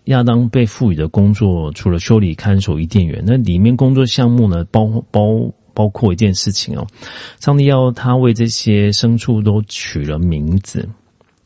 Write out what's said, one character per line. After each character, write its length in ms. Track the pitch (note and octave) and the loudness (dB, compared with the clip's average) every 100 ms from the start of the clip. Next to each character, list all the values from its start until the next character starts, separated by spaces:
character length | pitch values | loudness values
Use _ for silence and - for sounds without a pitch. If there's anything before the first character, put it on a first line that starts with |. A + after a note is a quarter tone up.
亚 180 | - B2+ | -2 0
当 260 | B2 A#2 B2 | 2 0 0
被 160 | B2+ | 0
赋 280 | A2+ - A#2+ | -2 0 -2
予 20 | |
的 140 | D#2 D#2 | 0 -2
工 260 | - G2+ | 2 2
作 380 | G#2 G2+ F2 D#2 | 2 0 0 -4
除 180 | D#2 G2 | -4 -2
了 80 | F2 | -2
修 180 | - A2+ | 2 2
理、 160 | F#2+ | 2
看 280 | D#2+ G#2+ G2 | -2 0 0
守、 180 | F#2+ D2+ | 0 -4
伊 80 | E2 | 0
甸 180 | G#2 | 0
园， 200 | E2 - G2 | 0 -2 -2
那 100 | C3 | 0
里 200 | G#2 F2 | 0 2
面 180 | A2 B2 | 2 4
工 160 | C3+ | 2
作 140 | C3+ B2+ | 2 0
项 240 | - A#2+ | 2 2
目 160 | A#2+ G#2+ | 4 2
呢， 160 | E2+ E2+ | 0 0
包， 160 | A2+ A2 A2+ - | 0 0 -2 -2
包， 420 | G#2 G#2 A2+ A#2+ - _ | 0 2 0 -2 -8 _
包 140 | - G#2+ | -2 -2
括 240 | - G#2+ | 0 0
一 40 | E2+ | 2
件 160 | G#2+ | 0
事 180 | F#2 - | 0 -4
情 240 | F#2+ - C#2+ | -6 -6 -8
哦， 100 | - - - - - - | -10 -12 -20 -18 -20 -8
上 180 | - C#3+ | 0 2
帝 60 | |
要 260 | C#3 C3+ B2+ | 4 2 2
他 240 | A#2 B2+ | 0 0
为 180 | B2 B2+ | 2 2
这 140 | A2+ A2+ | 2 0
些 440 | - - G#2 G#2 | -2 0 2 2
牲 260 | G2+ A#2 A#2 | 0 0 0
畜 240 | - A2 | 0 0
都 180 | G#2 G#2 | 2 0
取 420 | G#2+ - - D2+ | -2 -10 -10 -8
了 120 | C#2+ D2+ | -6 -2
名 400 | F2 D#2 D2+ F#2+ | -2 -2 -2 -2
字。 280 | - - - - _ _ _ _ | -4 -10 -10 -14 _ _ _ _